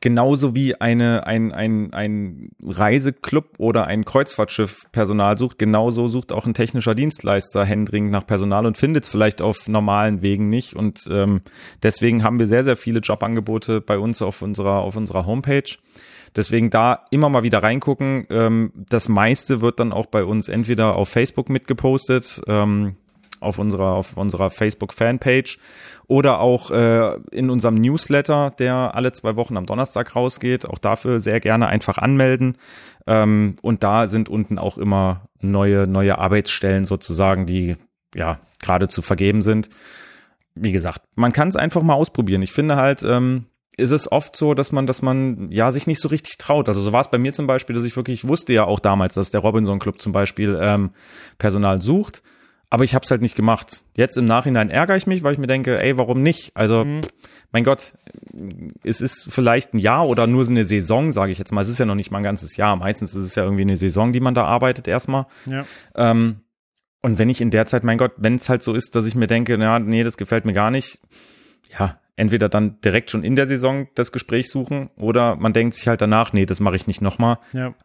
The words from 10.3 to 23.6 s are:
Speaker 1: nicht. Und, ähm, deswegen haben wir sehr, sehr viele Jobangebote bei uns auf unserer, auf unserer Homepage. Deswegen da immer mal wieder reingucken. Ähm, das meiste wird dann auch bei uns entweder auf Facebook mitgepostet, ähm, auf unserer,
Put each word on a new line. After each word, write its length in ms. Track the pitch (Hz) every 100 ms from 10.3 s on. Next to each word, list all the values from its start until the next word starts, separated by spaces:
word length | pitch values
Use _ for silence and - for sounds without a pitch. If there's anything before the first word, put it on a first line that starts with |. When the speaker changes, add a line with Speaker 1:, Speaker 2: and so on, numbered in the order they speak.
| 101 104
Speaker 1:
nicht. 260 | 117 -
Und, 300 | - 107 - -
ähm, 320 | 98 98 95 - - - -
deswegen 400 | 113 - 117 117
haben 160 | 110 120
wir 80 | 110
sehr, 180 | 117
sehr 120 | 135 117
viele 220 | - 113
Jobangebote 840 | - 107 104 113 107 110 - 110
bei 160 | - 101
uns 240 | 110 113
auf 180 | 101 -
unserer, 400 | 98 101 98 98
auf 160 | 95 107
unserer 300 | 107 92 90
Homepage. 500 | 120 135 139 - - _ - - - - -
Deswegen 340 | 101 113 113
da 340 | 110 120 120 -
immer 180 | 143 147
mal 140 | 131
wieder 180 | 113 104
reingucken. 680 | 107 127 143 131 135 135 -
Ähm, 400 | 113 113 113 113 - 98
das 200 | 117 -
meiste 540 | 104 110 135 - 123
wird 180 | 117 -
dann 120 | 117
auch 140 | 98 110
bei 160 | 110
uns 260 | 92 107 -
entweder 460 | 113 113 110 110
auf 140 | 92 98
Facebook 400 | 117 127 - 131
mitgepostet, 880 | 135 - 120 131 135 - 127 - - -
ähm, 480 | 104 104 104 101 95 _ _ _ -
auf 180 | 104
unserer, 360 | 101